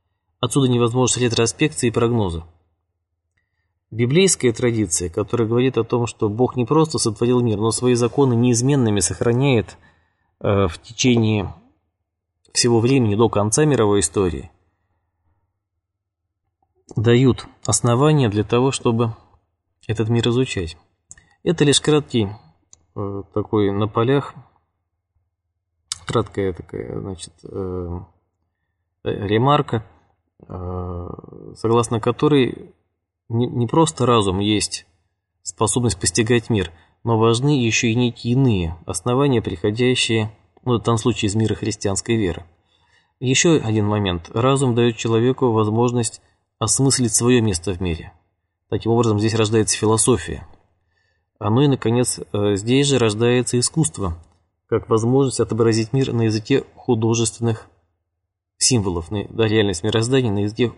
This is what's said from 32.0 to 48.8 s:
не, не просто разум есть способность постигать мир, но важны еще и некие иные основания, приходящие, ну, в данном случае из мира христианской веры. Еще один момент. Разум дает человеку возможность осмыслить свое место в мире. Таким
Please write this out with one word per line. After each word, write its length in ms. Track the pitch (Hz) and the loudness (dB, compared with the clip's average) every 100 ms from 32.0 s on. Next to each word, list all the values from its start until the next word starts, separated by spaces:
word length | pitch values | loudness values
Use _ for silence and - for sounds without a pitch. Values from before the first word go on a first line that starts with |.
| 123 117 151 143 123 - - _ _ _ _ _ - | -2 0 2 2 2 -2 -14 _ _ _ _ _ -8
не, 180 | 113 123 | -4 -2
не 180 | 123 117 | -2 0
просто 400 | 160 160 - 123 | 2 2 2 2
разум 340 | 120 98 92 | 2 2 0
есть 460 | 101 104 - - - _ _ _ _ _ | 0 0 -2 -10 -16 _ _ _ _ _
способность 580 | - - 110 131 120 - | -16 -4 -2 0 -2 -2
постигать 500 | 95 - 110 120 - | -4 -2 2 0 2
мир, 220 | 110 90 - _ _ | -2 -2 -8 _ _
но 140 | 113 113 | -2 2
важны 320 | 113 117 143 | 2 2 2
еще 380 | 147 117 107 120 | 2 0 0 0
и 80 | 113 | 0
некие 380 | 123 - 120 | 0 -2 -2
иные 440 | 123 131 98 82 82 - | 2 2 2 -2 -6 -10
основания, 560 | 92 123 127 143 120 | -8 -2 0 2 0
приходящие, 880 | - 90 107 110 123 123 - 113 110 - _ _ | -2 -4 -4 0 0 0 0 0 -2 -8 _ _
ну, 140 | 123 117 | -2 -2
в 60 | |
данном 140 | 117 113 | 0 0
случае 300 | 127 110 107 | 0 0 -2
из 60 | 107 | 0
мира 200 | 110 98 | -2 -2
христианской 600 | 107 - 101 95 - 113 | -4 -4 -4 -4 -2 -2
веры. 300 | 95 78 - _ _ _ _ _ _ - | -2 -4 -12 _ _ _ _ _ _ -8
Еще 400 | 127 131 175 151 | -2 2 4 2
один 240 | 113 107 104 | 2 -2 0
момент. 420 | 107 101 90 - | 0 -2 -4 -4
Разум 420 | 110 127 135 135 117 | 0 2 2 0 2
дает 200 | 120 113 | 0 0
человеку 540 | 117 113 123 131 127 | -2 0 0 0 0
возможность 680 | 110 107 113 123 120 113 - _ _ _ - | 2 0 2 0 0 -4 -6 _ _ _ -8
осмыслить 540 | 107 - 135 131 117 | -4 0 2 2 0
свое 280 | - 120 127 | 0 4 4
место 320 | 110 92 101 | 2 -2 -4
в 80 | 90 | -4
мире. 320 | 92 78 - _ _ _ _ _ - | -4 -6 -8 _ _ _ _ _ -8
Таким 220 | 107 | -6